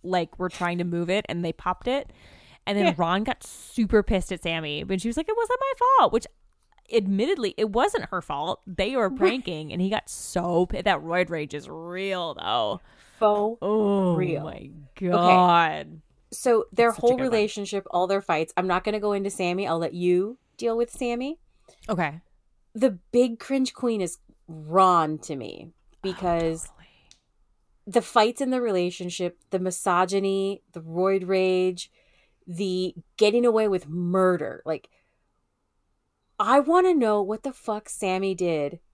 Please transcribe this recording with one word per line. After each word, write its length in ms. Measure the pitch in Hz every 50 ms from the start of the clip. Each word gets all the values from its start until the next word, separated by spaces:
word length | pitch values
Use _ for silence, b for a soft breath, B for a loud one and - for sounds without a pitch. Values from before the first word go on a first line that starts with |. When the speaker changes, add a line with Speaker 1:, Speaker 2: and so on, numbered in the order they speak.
| -
Speaker 1:
like, 340 | 175 190 180 165 160 -
were 120 | - 185 180
trying 280 | - - 180 175 175 175
to 40 | 175
move 260 | 175 170 170 175 170
it 160 | 185 208 208 -
and 140 | - 170 175
they 100 | 165 165
popped 340 | - - 180 185 - -
it? 240 | 247 254 277 - - b b b b b b b b b b b
And 100 | - 202
then 80 | 208 190
Speaker 2:
Yeah. 60 | - 170
Speaker 1:
Ron 260 | 147 175 165 180 196 220
got 200 | - - _ -
super 580 | - - - - - - - 226 196 - 208 202
pissed 280 | - 226 185 - -
at 100 | 185 170 -
Sammy 400 | 170 165 160 160 147 147 151 135
when 140 | 190 190 180
she 80 | 170
was 100 | 233 226
like, 120 | 302 320 -
"It 80 | 440
wasn't 220 | 466 466 480 494 508
my 140 | 539 539 523 - 480 508 539 508
fault," 140 | 294 185 -
which 120 | 240 - - _ _ _ _ _ _ _ _ _ _ _ _
admittedly, 640 | 214 233 196 190 196 196 233 311 403 311 233 196 -
it 120 | - 220 220
wasn't 360 | 196 233 269 415 - 453 - -
her 120 | 196 180
fault. 400 | - - 156 143 151 175 190 _ _
They 280 | 190 180 - 196 214 269
were 140 | 254 220 190
Speaker 2:
Right. 80 | -
Speaker 1:
pranking 540 | 262 339 185 233 262 - - 170 151 156 151
and 100 | - 180
he 80 | 180 196
got 200 | 214 - _ -
so 560 | - - - - - 180 170 175 175 170 180
pi-, 160 | - - -
that 180 | - 208 185 147
roid 300 | 151 165 170 180 180 170
rage 240 | 170 156 151 143 -
is 160 | 147 135 -
real, 640 | 151 160 165 170 175 185 196 196 190 180 170 160 143
though. 460 | - 80 95 113 120 110 104 - 175 b b b b - _ _ -
Speaker 2:
Faux 400 | 226 208 208 208 208 220 233 -
Speaker 1:
Oh, 540 | 165 196 214 220 208 202 202 196 190 180 170
Speaker 2:
real. 280 | 160 151 - 160 143 151
Speaker 1:
my 240 | 156 - - - 139 165 160 143 - _
Speaker 2:
Okay. 100 | - 190 180
Speaker 1:
God. 920 | 175 175 175 180 185 180 180 180 170 170 165 156 156 156 156 156 160 156 _ _ _ _ _ _
Speaker 2:
So 340 | - - - 254 233 220 - -
their 180 | - - 233 233
Speaker 1:
That's 60 | 220
such 60 | - -
a 40 |
Speaker 2:
whole 40 | 240 254
Speaker 1:
good 60 | 254 262
one. 80 | 254
Speaker 2:
relationship, 560 | 233 220 208 208 - 214 202 - 208 196 - -
all 160 | - 175 185
their 140 | 180 196 196
fights, 300 | 196 - 170 156 165 - -
I'm 100 | - 180
not 160 | 185 175 185 -
gonna 160 | 214 220 214
go 140 | 202 208 202
into 160 | 196 196 196
Sammy. 380 | 190 - 185 175 175 190 202
I'll 100 | - 165 165
let 140 | 170 156 -
you 440 | 175 175 180 180 180 190 214 254 _ _ _ _
deal 180 | - 233 233 226
with 120 | 233 240 233
Sammy. 480 | - - 254 240 240 240 254 285 330 _ _ _ _ _ _ b b b b -
Speaker 1:
Okay. 300 | 208 170 165 147 147 165 _ _ _ _ _ _ _ _ _ _ _
Speaker 2:
The 180 | 220 240 262 190 175 _ _
big 280 | - 247 254 240 233 -
cringe 340 | - - 269 269 262 - -
queen 280 | - 262 240 226 208
is 160 | 185 165 - _ _ _ _ _ _
Ron 720 | - 160 160 151 151 165 190 190 185 180 170 160 156 156 151
to 160 | - - 151
me 360 | 135 113 - - - 95 165 _
Speaker 1:
Oh, 280 | _ _ _ _ _
Speaker 2:
because 600 | - 190 180 - 185 175 170 170 165 165 165 160 -
Speaker 1:
totally. 240 | - _ b b b b b b b b _ _ _ _ _ _ _ _ _ _ _ _ _ _
Speaker 2:
the 140 | 208 185 233
fights 400 | 220 - - 240 214 233 240 -
in 80 | 277 254
the 100 | 254 254
relationship, 800 | 240 226 196 180 175 180 180 - 180 175 170 - 180 175 175 _ _ _
the 80 | - 185
misogyny, 1000 | 185 185 175 - - 196 175 180 185 180 196 196 196 196 196 196 190 196 202 - _ _ _
the 80 | 170
roid 460 | 160 160 160 175 185 196 196 196 180
rage, 640 | 180 190 190 185 185 185 185 185 185 180 180 - _ _ _ _ _ _ _ _ _ _ _ _
the 460 | 180 175 170 202 190 180 185 185 180 - 165 - _ _
getting 260 | - 214 208 208 240 240
away 220 | 240 220 220 220
with 200 | 208 190 180 -
murder. 760 | 147 160 180 175 175 180 190 185 185 180 165 147 - - - _
Like, 240 | - 160 - - _ _ _ _ _ _ _ _ _ _ _ _ _ _ _ _ _ _ _ _ _ _ _ _ _ _ _ _ _ _ -
I 200 | 202 214 254 285
wanna 340 | 269 285 339 370 370 370 349
know 280 | 294 240 214 208 208
what 220 | 196 190 214 214 -
the 100 | 277 254
fuck 340 | - - - 208 214 _ -
Sammy 460 | - - 214 185 185 185 196 196 190
did 440 | 175 180 175 165 151 143 143 170 165 _ _